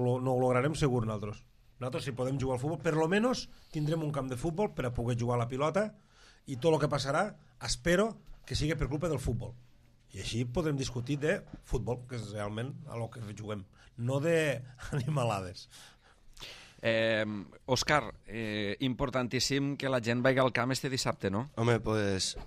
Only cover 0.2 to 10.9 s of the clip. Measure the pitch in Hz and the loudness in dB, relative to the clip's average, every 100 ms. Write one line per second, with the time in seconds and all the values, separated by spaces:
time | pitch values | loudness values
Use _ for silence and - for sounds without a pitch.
0.2 | 131 127 127 127 139 151 147 123 110 107 | 2 2 4 4 2 2 2 2 0 -4
1.2 | 104 101 - - - - 127 - 123 131 | -6 -10 -16 -20 -20 -8 -6 -4 -4 -2
2.2 | 127 135 131 123 147 165 165 156 160 202 | 0 0 0 0 -2 -2 2 4 4 4
3.2 | 247 240 - - - 156 151 160 151 147 | 4 0 -6 -14 -8 -2 0 0 0 -2
4.2 | 131 123 165 165 208 - 123 120 117 120 | -2 -2 -2 0 0 0 -2 0 0 0
5.2 | 120 120 120 131 156 180 214 - - - | 2 2 0 0 2 2 0 -4 -20 -20
6.2 | - - - 127 165 156 147 143 135 151 | -20 -18 -10 0 4 4 4 2 2 2
7.2 | 202 - - - 123 - 170 175 226 - | 0 -2 -20 -10 -4 0 4 4 4 0
8.2 | - - - 123 151 156 135 151 175 135 | -14 -16 -6 -2 0 0 -2 -2 0 0
9.2 | 147 113 107 - - - - - - 98 | 0 -2 -4 -12 -20 -20 -20 -20 -16 -8
10.2 | - 113 123 180 156 139 127 | -4 -2 0 0 0 0 -2